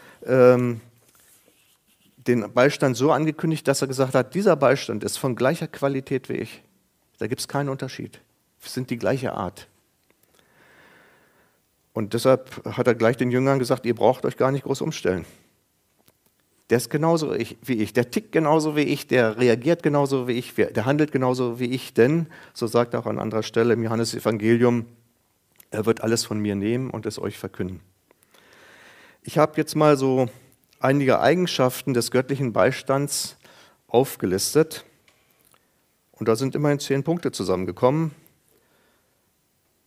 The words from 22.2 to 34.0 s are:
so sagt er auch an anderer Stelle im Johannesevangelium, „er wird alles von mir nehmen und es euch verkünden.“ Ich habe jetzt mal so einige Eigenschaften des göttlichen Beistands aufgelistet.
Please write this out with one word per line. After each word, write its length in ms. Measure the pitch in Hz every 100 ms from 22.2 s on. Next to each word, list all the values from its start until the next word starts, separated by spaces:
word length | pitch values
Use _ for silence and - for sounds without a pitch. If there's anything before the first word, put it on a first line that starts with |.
| 160 - -
so 120 | - 117
sagt 280 | 117 120
er 60 | 117
auch 60 | 117
an 140 | 110
anderer 240 | 110 110
Stelle 300 | 107 113 117
im 100 | 117
Johannesevangelium, 1000 | 113 113 117 123 110 110 110 120 120 120 117 - _ _ _ _ _ _ _
„er 160 | 107 107
wird 140 | 110
alles 240 | 113 117
von 160 | - 107
mir 160 | 104 98
nehmen 340 | 104 123 131
und 160 | 107 107
es 140 | -
euch 180 | 104 -
verkünden.“ 440 | 95 - 92 92 _ _ _ _ _ _ _ _ - - - - - _
Ich 160 | - -
habe 140 | 156 -
jetzt 180 | 151 151
mal 200 | 151 139
so 320 | 135 131 123 - _ _ _ -
einige 400 | 127 143 131 113
Eigenschaften 760 | 135 175 175 - 127 - -
des 160 | 120 113
göttlichen 420 | 127 131 135 131
Beistands 840 | 107 104 - - 135 143 - - - - - - _ _
aufgelistet. 960 | 117